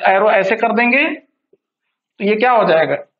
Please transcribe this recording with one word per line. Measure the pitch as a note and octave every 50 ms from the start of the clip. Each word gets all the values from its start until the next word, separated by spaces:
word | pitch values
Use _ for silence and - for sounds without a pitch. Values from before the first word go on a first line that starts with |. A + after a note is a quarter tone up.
| -
एरो | - F#3+ F#3+ G#3 G#3+
ऐसे | G3+ G3 F#3 F#3+ A3
कर | G#3+ A#3 A3+ G#3+
देंगे | A3+ A#3+ A#3+ B3 C#4 D4+
तो | D#4+ D4+ - - _ _ _ _ _ _ _ _ _ _ _ _ _ _ _ _ _ _ - F#3+
ये | G3+ G#3+
क्या | G#3+ A#3 B3+
हो | B3 A3+ G3
जाएगा, | F3 D#3+ D#3+ D#3 C#3 C#3+ - - - _